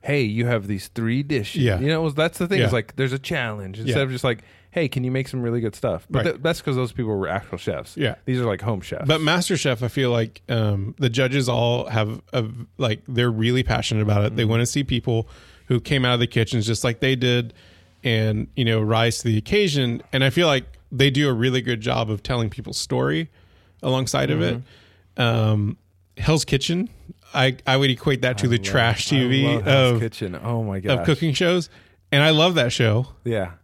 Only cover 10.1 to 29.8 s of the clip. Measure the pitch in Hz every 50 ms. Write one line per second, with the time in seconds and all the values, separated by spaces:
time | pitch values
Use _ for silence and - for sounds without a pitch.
10.1 | 120 117 113 110 - - _ - 120 113 110 107 104 98 98 107 - - 139 123
11.1 | 113 127 131 127 131 143 131 123 120 117 117 120 120 120 - - 117 113 107 104
12.1 | 113 - - _ - 127 113 110 117 120 117 - _ - 127 117 107 - - -
13.1 | 131 117 120 123 113 110 110 117 123 127 123 - 117 117 - - 117 107 107 104
14.1 | 104 104 101 110 110 113 117 107 113 113 120 120 - 143 139 - 127 120 - -
15.1 | 117 113 110 - - - - - - - _ - 131 120 - - 147 139 127 123
16.1 | 123 120 123 120 - 123 113 - - 120 104 107 117 - - 127 117 - - 131
17.1 | 135 123 123 123 123 120 120 117 - - - - - - - _ _ _ - 131
18.1 | 113 110 107 110 107 107 - - - - 127 113 113 110 110 104 113 113 117 117
19.1 | 110 - - 120 110 107 107 - - 208 208 185 143 143 131 120 120 120 - _
20.1 | - 131 135 139 113 170 175 160 143 131 120 - - - _ _ - 123 131 143
21.1 | 131 139 147 143 127 110 120 131 127 131 113 120 123 107 107 123 123 123 117 107
22.1 | 110 98 - - 123 120 113 104 - - 107 - - - - - 135 127 131 139
23.1 | 147 160 165 151 _ _ - _ _ _ _ _ _ _ - 131 131 131 131 113
24.1 | - 135 131 135 151 156 - 87 107 120 127 - - - - - _ _ _ _
25.1 | _ - 123 117 117 117 110 107 107 104 104 104 - - _ _ _ _ _ _
26.1 | _ - - - 156 156 - - - 135 - - 170 175 208 240 - - - -
27.1 | - _ _ - - 143 131 135 127 - - - 131 135 139 135 127 117 - 156
28.1 | 139 123 123 127 127 107 - 127 117 117 98 - - 135 117 117 113 - - -
29.1 | 156 135 127 123 127 135 139 139 143 117 101 147 135 135